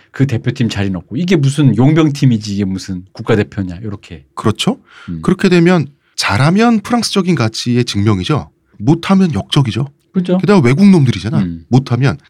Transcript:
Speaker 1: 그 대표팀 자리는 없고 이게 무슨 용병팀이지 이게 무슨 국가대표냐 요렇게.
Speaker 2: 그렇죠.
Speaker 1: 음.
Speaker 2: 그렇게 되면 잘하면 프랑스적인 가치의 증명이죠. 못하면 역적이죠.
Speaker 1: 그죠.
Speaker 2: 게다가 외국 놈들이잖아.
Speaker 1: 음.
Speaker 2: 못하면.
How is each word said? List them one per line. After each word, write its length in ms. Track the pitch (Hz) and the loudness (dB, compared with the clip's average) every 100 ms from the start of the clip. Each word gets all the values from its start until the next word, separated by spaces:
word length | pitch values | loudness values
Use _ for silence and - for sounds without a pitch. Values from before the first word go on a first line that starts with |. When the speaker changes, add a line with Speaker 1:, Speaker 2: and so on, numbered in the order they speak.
| _ | _
Speaker 1:
그 140 | - 139 | -2 -2
대표팀 440 | 110 123 - 113 | -2 -4 -4 -4
자리는 260 | 98 98 90 | -2 -4 -4
없고 220 | - 117 | -8 -6
이게 180 | 180 180 | 0 2
무슨 400 | 135 147 139 104 | 0 2 2 4
용병팀이지 800 | 135 160 156 143 135 113 104 | 2 4 2 2 0 0 -2
이게 100 | 98 | -4
무슨 400 | 98 92 - 90 95 | -4 -4 -8 -12 -12
국가대표냐 680 | - 110 107 104 - 92 87 | -12 -2 0 0 -4 -8 -10
요렇게. 440 | 113 98 - 80 _ - | -12 -14 -16 -20 _ -6
Speaker 2:
그렇죠. 440 | 113 104 - 269 _ - - | -4 -2 -4 -4 _ -20 -12
Speaker 1:
음. 100 | 82 | -6
Speaker 2:
그렇게 280 | - 190 190 | -2 0 2
되면 360 | 175 170 180 139 _ _ - | 4 4 2 -2 _ _ -8
잘하면 640 | - 98 143 190 233 226 | -4 0 2 4 2 0
프랑스적인 560 | - 240 214 202 180 156 | 0 -4 -2 -2 0 0
가치의 480 | 113 - 123 120 | -2 -4 -2 0
증명이죠. 680 | 120 101 104 98 90 139 80 _ _ - | 0 0 0 0 0 -4 -4 _ _ -6
못하면 540 | 107 165 - 196 190 | 0 0 2 2 2
역적이죠. 520 | 101 - - 113 98 139 _ _ | 0 0 0 0 -2 -6 _ _
Speaker 1:
그죠. 240 | 185 180 180 | -4 0 0
Speaker 2:
게다가 200 | 185 202 | 2 4
외국 300 | 120 143 202 | 4 4 6
놈들이잖아. 500 | 185 127 90 98 120 | 6 4 0 -2 -2
Speaker 1:
음. 240 | 90 82 - | -2 -6 0
Speaker 2:
못하면. 480 | 127 139 120 135 143 | 0 0 -2 0 -2